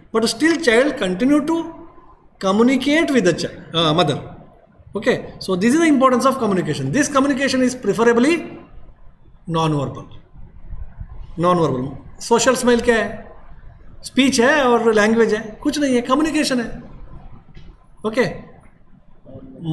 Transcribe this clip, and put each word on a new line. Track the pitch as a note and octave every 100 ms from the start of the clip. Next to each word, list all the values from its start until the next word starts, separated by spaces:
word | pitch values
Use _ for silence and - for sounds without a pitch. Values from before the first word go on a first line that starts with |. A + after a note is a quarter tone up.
| -
but | A3+ A3
still | - D#4 D#4+ A#3+
child | A3+ D4 -
continue | F#3+ F#3 C4 D4 D4
to | E4 D#4+ - - - - - _ _
communicate | F#3+ G3+ B3 C4+ C#4 D4+ D#4+ B3+
with |
the | F3+ D#3+
child, | - - -
uh, | E3 D#3+
mother। | D#3 D3+ - - - - - _ _ - G3+
Okay, | A#3+ D#3 - -
so | - F#3
this | A3+
is | D4+
the | E4+
importance | C4+ C4 B3 C4
of | C4
communication। | G#3+ F#3 D#3 C#3 C3+
This | A3 C#4+ C#4+
communication | C#4+ C4 C4+ C4 B3+
is | - G3+
preferably | F#3 A#3 A3+ C#4 E4 - - - - - - - - - - -
non-verbal। | E3 D#3+ D3 B2 - - - - - - - - - - - - - - -
Non-verbal। | F3 F3+ D3+ C3 C3+ - - -
सोशल | - A#3 C4
स्माइल | B3 A#3+ A#3+
क्या | A#3+ A3+
है? | G#3 - - - - - - - - -
स्पीच | - A#3+ C4+ B3
है | B3 D4+
और | B3+ A#3 A3+
लैंग्वेज | G#3+ G#3+ A3+ G#3+
है, | G#3+ A3 -
कुछ | D4 D4
नहीं | C#4
है, | B3
कम्युनिकेशन | B3 C#4 D#4+ D#4 - B3
है। | A3 - - - - - - - - - - - - - G#3+
Okay, | B3+ G3 - - - - - - - - - - - - - E3